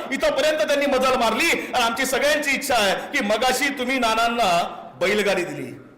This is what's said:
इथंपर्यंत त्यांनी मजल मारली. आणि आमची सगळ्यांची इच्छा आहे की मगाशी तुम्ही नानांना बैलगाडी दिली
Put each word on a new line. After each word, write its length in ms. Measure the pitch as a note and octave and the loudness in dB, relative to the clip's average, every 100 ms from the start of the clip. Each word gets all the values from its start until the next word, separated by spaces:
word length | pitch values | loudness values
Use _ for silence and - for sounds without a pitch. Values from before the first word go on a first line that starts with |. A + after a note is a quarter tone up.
| - | -4
इथंपर्यंत 460 | C4+ D#4 C4+ D4+ D#4 | -2 0 2 0 0
त्यांनी 280 | D4+ C#4+ C#4+ | 0 2 2
मजल 300 | C4 C4 B3+ | 2 2 2
मारली. 560 | A3+ A3 E4 C4+ - | 0 2 0 0 -2
आणि 100 | B3+ | 0
आमची 220 | A#3 A#3 C4 | 0 0 -2
सगळ्यांची 460 | B3 C#4+ D4+ D4 | 0 2 2 0
इच्छा 240 | C4+ - A#3+ | -2 0 2
आहे 420 | G3+ F3 - C#4+ | 2 0 -4 -4
की 60 | |
मगाशी 460 | G#3 G#3+ B3+ B3+ C#4+ | 0 2 2 2 -2
तुम्ही 300 | C#4 B3 C4 | -2 -2 0
नानांना 800 | A#3 A3 A#3 A#3+ G#3 F3 - - - - | 0 2 0 2 2 2 0 -6 -16 -2
बैलगाडी 440 | F3 G#3+ G3+ F#3 | 0 2 2 0
दिली 400 | F3 C#3+ B2+ - - | -2 -6 -10 -12 -20